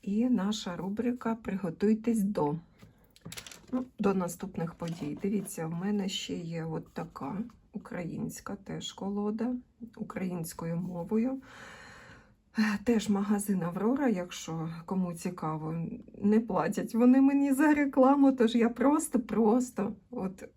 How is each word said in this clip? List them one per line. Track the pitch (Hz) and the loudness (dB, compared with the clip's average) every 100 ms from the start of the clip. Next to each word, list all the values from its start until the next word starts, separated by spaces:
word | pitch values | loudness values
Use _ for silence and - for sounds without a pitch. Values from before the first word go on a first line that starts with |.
і | 202 208 247 | -2 0 2
наша | 226 196 214 196 170 | 2 2 -2 -6 -6
рубрика | 185 214 240 247 226 226 | -4 -2 -2 -2 -4 -4
«Приготуйтесь | - 190 175 165 208 220 233 226 | -4 -4 -4 0 2 2 2 0
до». | 196 202 147 160 - _ - _ _ _ - - - - - | 0 2 0 -2 -8 _ -20 _ _ _ -16 -16 -16 -20 -6
Ну, | 254 254 - | -6 -6 0
до | 196 | 2
наступних | 190 175 - 190 - 165 | 2 -2 -6 -10 -6 -6
подій. | - 170 165 151 151 | -6 -8 -6 -8 -4
Дивіться, | 196 208 196 - 160 | -2 -2 -4 -8 -8
в | |
мене | 170 196 208 196 | -4 -2 -2 -2
ще | - - | -6 -6
є | 180 165 165 160 | -8 -6 -8 -6
от | 160 165 | -8 -8
така | - 170 - 139 185 247 - _ | -12 -10 -10 -8 -6 -8 -14 _
українська | 202 - 175 175 - 165 - - 196 | -14 -10 -10 -8 -6 -8 -10 -12 -12
теж | - 160 165 | -10 -10 -10
колода, | - 196 202 208 220 233 247 - _ 226 - | -8 -6 -4 -4 -4 -4 -6 -10 _ -18 -12
українською | - - 185 175 165 - 165 170 | -12 -6 -6 -4 -8 -8 -6 -4
мовою. | 180 175 170 220 247 269 - - - - - - - - - _ _ - 214 202 | -4 -8 -2 0 0 -4 -10 -20 -18 -18 -20 -20 -20 -20 -20 _ _ 0 0 0
Теж | - 226 208 | 2 0 2
магазин | 196 208 208 202 185 | 0 2 0 0 -2
«Аврора», | 170 175 214 277 269 | -2 -2 0 2 2
якщо | 185 180 - - 165 160 165 - | 0 -4 -10 -8 -6 -6 -8 -4
кому | 190 180 | -2 -2
цікаво, | 170 185 180 156 156 156 165 165 - - - | -4 -8 -6 -6 -4 -6 -6 -6 -8 -16 -2
не | 202 214 | 4 4
платять | 226 180 160 190 - 226 | 4 0 0 -2 -2 4
вони | 247 262 | 8 8
мені | 269 277 277 | 8 6 2
за | 262 302 | 4 6
рекламу, | 294 285 269 262 285 269 | 6 4 6 6 8 6
тож | 262 226 233 | 6 4 4
я | 233 | 2
просто-просто | 240 262 311 311 - - 208 226 247 247 - 202 - _ | 4 4 4 2 -2 0 2 4 4 0 -4 -6 -6 _
от | 247 190 - - | -8 -8 -8 -18